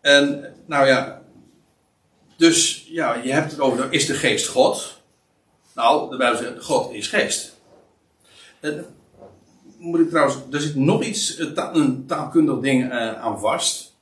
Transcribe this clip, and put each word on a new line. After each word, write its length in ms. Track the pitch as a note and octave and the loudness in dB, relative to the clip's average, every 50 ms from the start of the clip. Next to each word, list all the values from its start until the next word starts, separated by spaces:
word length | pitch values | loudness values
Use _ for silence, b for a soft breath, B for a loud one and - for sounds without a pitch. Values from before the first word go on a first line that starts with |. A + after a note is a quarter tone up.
En, 520 | - C#3+ C#3+ C#3+ C#3+ C#3+ C#3+ - - - - - - | 6 6 6 6 6 2 -2 -6 -10 -16 -18 -20 -10
nou 220 | - D3+ C#3+ C3+ | -2 2 4 6
ja, 340 | C3+ B2+ B2 - - - - - - _ - _ _ _ _ _ _ _ _ _ _ _ _ _ _ _ _ _ _ _ | 6 4 2 0 -6 -12 -18 -20 -20 _ -20 _ _ _ _ _ _ _ _ _ _ _ _ _ _ _ _ _ _ _
dus, 480 | - E3 E3 - - - - - - - - | 4 4 6 6 4 0 0 -4 -8 -14 -10
ja, 260 | D#3+ E3+ C#3+ A#2+ A#2 | -6 -4 -2 -2 -2
je 160 | A#2+ B2+ B2+ | -4 -4 -2
hebt 200 | C3+ D#3 D3+ - | 0 0 -2 -2
het 80 | D3 D3 | -4 0
over, 340 | C#3 C3 A#2 B2 C3+ C3 - | 0 0 0 0 -4 -2 -2
is 120 | C#3+ - | -2 0
de 80 | - G#2 | -2 -2
geest 340 | - - B2+ G#2 - - | 0 0 0 0 0 -4
God? 540 | - - B2+ C#3 - - - - - - _ _ _ _ _ _ _ _ _ _ _ _ _ _ _ _ | -2 2 2 2 2 2 -4 -8 -12 -16 _ _ _ _ _ _ _ _ _ _ _ _ _ _ _ _
Nou, 340 | A#2 A2+ A#2+ D3+ C#3+ - - | 2 2 4 4 2 0 -4
de 80 | C3 | -2
Bijbel 200 | B2+ B2+ A#2+ A2+ | 0 0 0 0
zegt, 260 | - B2 - - - - | 0 -4 -8 -10 -12 -4
God 300 | - C#3+ B2 - - - | -2 -2 0 0 -4 -8
is 140 | G#2 - | -10 -8
geest. 480 | - - G3 - - - - - - - _ _ _ - _ _ _ _ _ _ _ _ _ b b b b b b b b | -2 0 0 0 0 -4 -6 -6 -12 -18 _ _ _ -20 _ _ _ _ _ _ _ _ _ b b b b b b b b
En, 260 | - D3+ D3+ - - - - _ _ _ _ - - - - _ _ _ _ _ _ - - | -8 -8 -8 -8 -12 -16 -20 _ _ _ _ -20 -20 -20 -20 _ _ _ _ _ _ -20 -20
moet 220 | - F3 E3+ E3+ E3 | -12 -8 -2 2 2
ik 100 | E3 - | 2 4
trouwens, 280 | E3 D#3 C#3+ C3 C3 - - B2+ | 4 2 2 2 0 -4 -8 -6
er 100 | C#3 C#3+ | -4 -4
zit 140 | D3+ D3+ D3 | -4 -2 0
nog 280 | C3+ C3+ D#3+ G3 A3 B3+ | 2 2 4 4 2 0
iets, 340 | A#3 G#3 - - - - | -2 -4 -4 -4 -6 -4
eh, 100 | - D#3+ | -6 -8
ta-, 260 | D3 D3+ F#3 - - - | -6 -4 -6 -6 0 2
een 320 | - - C3 B2+ C3 - | 2 2 2 0 -4 -6
taalkundig 540 | - E3 D3+ - - - E3+ D#3 C#3+ C3 - | -6 -6 -6 -6 0 2 2 4 4 0 0
ding, 320 | B2+ C#3 C3+ B2+ B2 B2 | 0 2 2 2 0 0
eh, 300 | B2+ A#2+ A2+ A2+ A2 - | -4 -4 -4 -4 -6 -6
aan 180 | A#2 A2+ G2+ - | -6 -6 -6 -2
vast. 560 | G2 A2 A2+ A2 - - - - - - _ _ | -2 -2 0 0 -2 -4 -4 -6 -12 -18 _ _